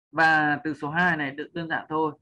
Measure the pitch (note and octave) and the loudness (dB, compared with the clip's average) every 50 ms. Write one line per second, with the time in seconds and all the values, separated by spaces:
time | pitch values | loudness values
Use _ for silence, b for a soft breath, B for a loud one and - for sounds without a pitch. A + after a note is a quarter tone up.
0 | _ _ - D#3 E3 E3 D#3+ D#3 D3+ D3 D3 C#3+ - D#3 D3+ - - D3 D3 E3 | _ _ -2 2 4 4 4 4 4 2 2 0 -2 -4 -6 -6 -6 -6 -2 0
1 | F3+ F3+ E3+ D3+ D3 C#3 C3+ C#3+ D3+ - - F3 E3 D#3+ D#3+ B2 G#2 - D#3 D#3 | 2 2 2 0 -2 -4 -6 -8 -10 -10 -8 -8 -6 -4 -4 -6 -6 -4 -2 -2
2 | D#3 D#3 D3+ - | -2 -2 -2 -6